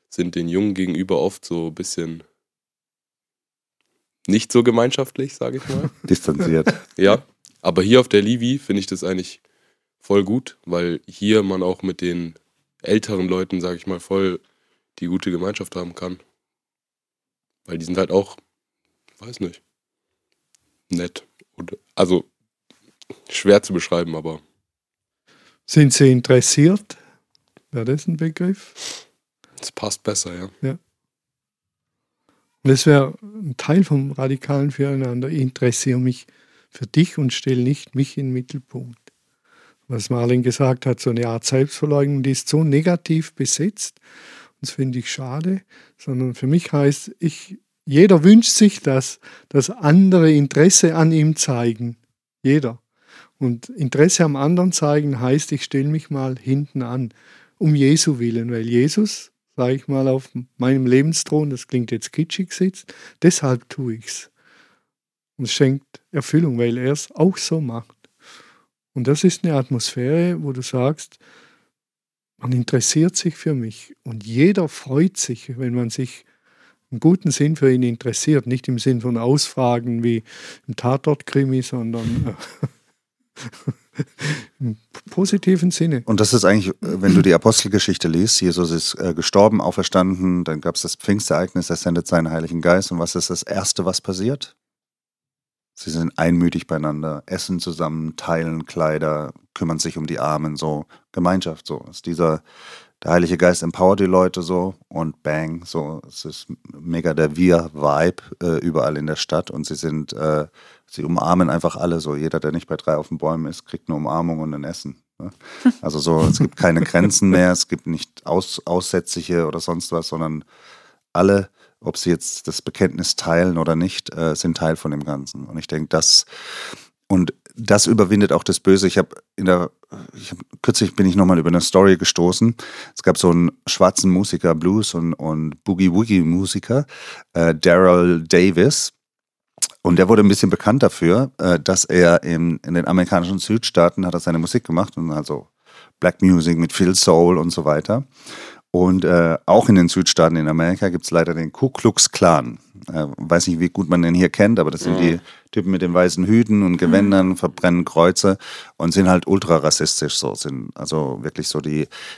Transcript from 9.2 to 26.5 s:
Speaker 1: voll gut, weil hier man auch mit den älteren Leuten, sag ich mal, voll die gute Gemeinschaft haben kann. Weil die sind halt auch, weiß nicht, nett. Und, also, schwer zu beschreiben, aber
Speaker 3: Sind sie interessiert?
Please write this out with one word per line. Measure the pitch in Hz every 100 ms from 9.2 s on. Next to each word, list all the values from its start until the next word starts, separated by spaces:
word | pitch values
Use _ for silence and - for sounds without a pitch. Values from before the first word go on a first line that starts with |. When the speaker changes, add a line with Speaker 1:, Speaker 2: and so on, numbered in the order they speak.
| 92 - _ _ _ _ _ _
Speaker 1:
voll | - 101
gut, | 95 120 - - -
weil | 87 87 82 -
hier | - 101 107
man | 98 95
auch | 90 90
mit | 92 85
den | 90 87 82 - _ _ _ _
älteren | - 107 107 98 90
Leuten, | 92 92 92
sag | 87 87
ich | -
mal, | 87
voll | - 98 95 87 _ _ _ _ _ -
die | 87
gute | 90 -
Gemeinschaft | 87 92 101 90 90
haben | 87 87
kann. | 92 90 _ _ _ _ _ _ _ _ _ _ _ _ _ _ -
Weil | 85
die | 80
sind | 90
halt | 92
auch, | 92 98 - _ _ _ _ _ _ _ _
weiß | 107 120
nicht, | 92 80 _ _ _ _ _ _ _ _ _ _ _ _ _
nett. | 87 87 - - _ _ -
Und, | 87 - _ -
also, | 92 90 - _ _ _ _ _ _ _ - - -
schwer | - 98 101
zu | -
beschreiben, | 90 - 85 85 80
aber | 80 78 _ _ _ _ _ _ _ _ _ _ _ _ -
Speaker 3:
Sind | 156 143
sie | - 139
interessiert? | 127 - 127 123